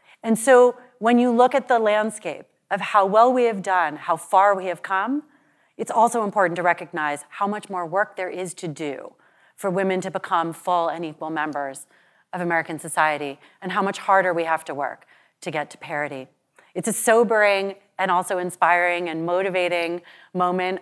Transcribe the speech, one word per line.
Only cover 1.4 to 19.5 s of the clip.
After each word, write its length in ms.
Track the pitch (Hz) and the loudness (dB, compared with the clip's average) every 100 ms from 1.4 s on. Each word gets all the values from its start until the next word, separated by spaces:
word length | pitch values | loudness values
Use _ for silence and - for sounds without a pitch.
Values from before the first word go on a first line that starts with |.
| 247 277 | 4 4
at 120 | - | 2
the 120 | 240 | 2
landscape 680 | 214 214 214 214 170 143 - _ - | 2 2 0 -6 -10 -12 -14 _ -8
of 120 | 196 | -6
how 240 | 190 214 196 | 0 2 4
well 260 | 214 240 | 6 6
we 120 | 254 | 4
have 180 | 233 202 | 2 0
done, 340 | 190 185 156 151 | 0 0 0 -2
how 200 | - 165 | -4 -4
far 400 | - 190 202 190 | 2 4 6 4
we 100 | 185 | -2
have 160 | 165 | -6
come, 400 | - 190 220 285 - _ _ _ _ - | -4 -4 -2 -4 -8 _ _ _ _ -12
it's 160 | 226 | -4
also 320 | 233 233 233 | 2 2 2
important 320 | 208 208 180 170 | -2 2 0 2
to 60 | |
recognize 600 | 175 170 165 165 151 143 - | 0 0 -4 -6 -4 -6 -10
how 180 | - 202 | -6 -4
much 220 | 208 - | -6 -8
more 160 | 185 165 | -8 -2
work 300 | 185 208 - | -2 -2 -4
there 140 | 185 | -8
is 240 | 175 185 - | -6 -10 -8
to 120 | 170 | -10
do 460 | 147 151 131 - - _ _ _ - | -8 -8 -8 -12 -20 _ _ _ -8
for 140 | 202 | -4
women 320 | 180 190 185 | -2 0 -2
to 100 | 180 | -4
become 420 | 185 - 180 165 | -8 -4 -2 -2
full 340 | 160 - 180 165 | -6 -2 0 0
and 180 | 160 165 | -4 -8
equal 240 | 151 160 | -10 -8
members 560 | 156 151 147 139 135 - _ _ _ _ | -6 -6 -6 -8 -10 -18 _ _ _ _
of 80 | 180 | -8
American 380 | 175 165 156 156 | -2 -2 -2 -8
society, 600 | 165 175 156 147 143 135 _ _ | -6 -2 0 -2 -6 -12 _ _
and 100 | 185 | -6
how 100 | 190 | -4
much 180 | 196 196 | -2 -2
harder 340 | - 190 185 | 2 2 2
we 100 | 170 | 0
have 220 | 165 160 - | -2 -4 -4
to 80 | |
work 320 | 143 135 - _ _ _ _ | -8 -8 -8 _ _ _ _
to 80 | - | -8
get 200 | 156 147 | -6 -8
to 80 | - | -10
parity. 500 | - 147 147 135 131 _ _ _ _ | -8 -6 -6 -8 -14 _ _ _ _
It's 140 | 180 202 | -6 -4
a 60 | |
sobering 840 | - - 226 220 220 208 196 196 190 _ - | 0 4 4 4 4 4 2 -2 -8 _ -4
and 120 | 190 | 0
also 260 | 180 180 185 | 0 0 -4
inspiring 720 | 180 - 170 175 175 175 175 | -4 -2 0 2 2 -2 -4
and 160 | 160 170 | -6 -2
motivating 760 | 180 190 | -2 -2